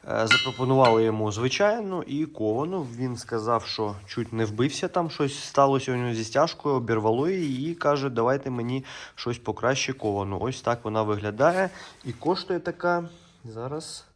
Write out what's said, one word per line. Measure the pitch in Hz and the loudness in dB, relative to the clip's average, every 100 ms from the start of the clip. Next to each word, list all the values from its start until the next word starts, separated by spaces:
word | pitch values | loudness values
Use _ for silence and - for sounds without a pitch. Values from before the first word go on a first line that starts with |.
| - | -4
Е, | 110 110 | -2 2
запропонували | - 131 - 127 135 127 113 | 2 2 -2 2 6 8 8
йому | 113 110 107 | 4 2 -2
звичайну | 104 120 - 202 226 202 180 | 0 -2 2 2 2 -2 -6
і | - 143 156 | -4 -4 -4
ковану. | - 107 113 156 190 131 117 | -2 0 0 -2 -4 -6 -4
Він | 127 120 | -4 -4
сказав, | - 117 110 117 - | -6 -4 0 0 0
що | - 107 101 - | -4 -4 -4 -8
чуть | - 113 | -6 -4
не | 113 110 | -2 -2
вбився, | 107 131 - 180 | 2 0 0 -2
там | 185 170 | 0 -2
щось | - 143 143 | -2 -2 -2
сталося | - - 139 135 131 | -2 4 6 4 0
у | 123 | -2
нього | 123 | 0
зі | 113 | -2
стяжкою, | 110 131 160 - 147 135 | 0 2 2 0 -2 0
обірвало | 117 113 107 117 160 | 0 2 2 2 0
її | 190 156 127 151 | 0 -2 -2 -4
і | 170 | -2
каже, | 147 143 135 | 0 2 0
"Давайте | 120 117 135 135 | 0 2 2 -2
мені | 123 117 131 131 - - - | -4 -2 -4 -6 -16 -16 -8
щось | - 117 | -6 -4
покраще | - 110 117 135 - | -4 0 0 2 -2
ковану". | 135 107 101 98 95 | -2 -2 0 -2 -2
Ось | 110 131 | -4 -2
так | - 120 | -2 -2
вона | 110 110 | 0 0
виглядає. | 107 104 104 104 147 180 190 - - - | 0 0 -2 2 2 4 -2 -4 -18 -14
І | 131 | -12
коштує | 117 151 180 - 175 | -4 -2 -2 -2 -4
така | - - 175 175 170 - - _ 120 | -4 -2 0 0 -2 -14 -20 _ -16
зараз | 110 127 151 160 - - | -10 -8 -8 -10 -16 -18